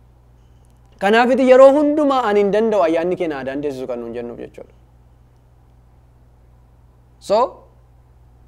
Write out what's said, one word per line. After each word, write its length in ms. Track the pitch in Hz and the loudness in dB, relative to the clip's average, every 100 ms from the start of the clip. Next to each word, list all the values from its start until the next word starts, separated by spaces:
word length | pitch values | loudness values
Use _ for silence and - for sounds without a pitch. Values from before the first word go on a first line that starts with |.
| _ _ _ _ _ _ _ _ _ - | _ _ _ _ _ _ _ _ _ -6
Kanaafiti 420 | 190 226 247 262 254 | 0 2 2 2 4
yeroo 200 | 254 269 | 6 6
hundumaa 480 | 285 294 302 285 262 226 | 6 0 0 0 0 0
ani 100 | 208 | 0
hin 100 | 202 | 0
danda'u 280 | 208 226 208 165 | 0 0 0 0
ayyaanni 280 | 165 175 185 | -2 -4 -4
kee 120 | 170 | -6
naa 160 | 139 131 | -8 -8
dandeessisu 420 | 143 147 131 127 | -8 -8 -8 -10
kan 120 | 120 | -10
nuun 140 | 117 | -10
jennuuf 260 | 117 120 117 | -12 -12 -14
jechuudha. 340 | 123 - - _ _ _ _ _ _ _ _ _ _ _ _ _ _ _ _ _ _ - _ _ _ _ _ _ | -18 -20 -20 _ _ _ _ _ _ _ _ _ _ _ _ _ _ _ _ _ _ -20 _ _ _ _ _ _
So, 140 | - 214 359 - - _ _ _ _ _ - _ | -2 -2 -2 -6 -20 _ _ _ _ _ -20 _